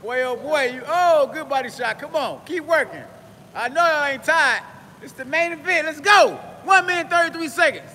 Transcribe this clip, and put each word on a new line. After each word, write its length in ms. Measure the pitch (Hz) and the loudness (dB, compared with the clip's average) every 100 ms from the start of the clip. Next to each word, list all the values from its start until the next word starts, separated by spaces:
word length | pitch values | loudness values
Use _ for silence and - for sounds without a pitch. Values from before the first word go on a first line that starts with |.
Boy, 200 | 214 254 | -4 -4
oh, 140 | 254 233 | -2 -4
boy. 340 | 285 302 254 | -2 0 0
You, 80 | 254 247 | -4 -2
oh, 440 | 339 349 320 269 | 2 4 4 4
good 160 | 302 277 | -2 -4
body 180 | 269 247 | -4 -4
shot. 300 | - 240 220 | -6 -6 -6
Come 180 | 285 - | -6 -4
on. 240 | 240 143 - | -4 -8 -8
Keep 180 | 339 | -8
working. 400 | 302 320 - - - - - - - | 0 0 0 -8 -16 -20 -20 -20 -14
I 140 | - 240 | -8 -4
know 180 | 294 339 | 0 2
y'all 200 | 302 285 | 2 -2
ain't 180 | 269 | -2
tired. 380 | 277 320 277 214 - - - - | 0 2 2 0 -6 -20 -20 -20
It's 100 | 277 | -20
the 140 | - 254 | -16 -6
main 260 | 311 339 | -2 -2
event. 340 | 330 349 349 311 | -4 -2 -2 -2
Let's 140 | 302 | -2
go. 400 | 392 403 269 151 - - | 6 6 6 2 -14 -14
One 220 | - 381 359 | 2 2 4
minute, 240 | 349 330 | -4 0
thirty-three 380 | 349 330 330 320 | 0 0 -2 -8
seconds. 420 | - 320 - - | 0 0 0 -16